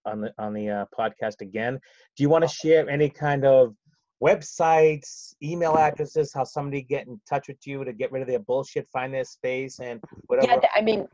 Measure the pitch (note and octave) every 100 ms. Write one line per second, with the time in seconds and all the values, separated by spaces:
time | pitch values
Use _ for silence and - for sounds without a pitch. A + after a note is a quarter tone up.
0 | G#2+ G#2+ A2 - G#2+ G#2+ G#2+ G#2 G2+ -
1 | A2 - A2 - G2 G#2+ A#2 C3+ - _
2 | _ - C#3+ E3 D#3+ - D#3 D#3+ C#3+ C#3+
3 | D3 - D3 C#3+ C3+ C3 A#2+ G#2 _ _
4 | _ - C#3+ G3+ D3 - D#3+ D#3+ D#3 D3+
5 | - - - - D3 E3+ D#3+ D#3+ D3+ D3
6 | D3 D#3+ D3 C#3 B2+ D3 C#3+ C#3 B2+ C#3
7 | A#2+ A2 - C#3+ - C3 C#3+ C#3 C3+ A2
8 | B2+ C3 B2+ B2 G#2 C3 C3+ D3 - B2+
9 | C3 C3+ B2 - B2+ B2+ C3+ B2+ B2 A#2
10 | - - - - B3+ A#3+ - G#3+ A3 G#3+
11 | -